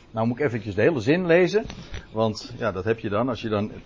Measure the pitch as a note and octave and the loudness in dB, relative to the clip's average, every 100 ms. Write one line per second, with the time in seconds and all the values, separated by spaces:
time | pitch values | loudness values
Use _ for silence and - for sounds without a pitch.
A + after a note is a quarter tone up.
0 | - A2+ A2+ B2 D3 A#2 G#2 F#2+ B2+ D3 | -8 -2 -2 0 -2 -2 -2 2 4 4
1 | G#2 F3 F3+ E3+ F3 G3+ B3 - - - | 2 2 4 4 4 2 -2 -8 -12 -12
2 | - A2 A2 G#2 - - A#2 F#2 G2 A2+ | -8 0 0 -2 -10 -4 -2 0 -2 -2
3 | G#2+ G2+ C3 A2+ A2+ G#2 G#2+ - | 0 0 0 -2 -2 -2 -2 -6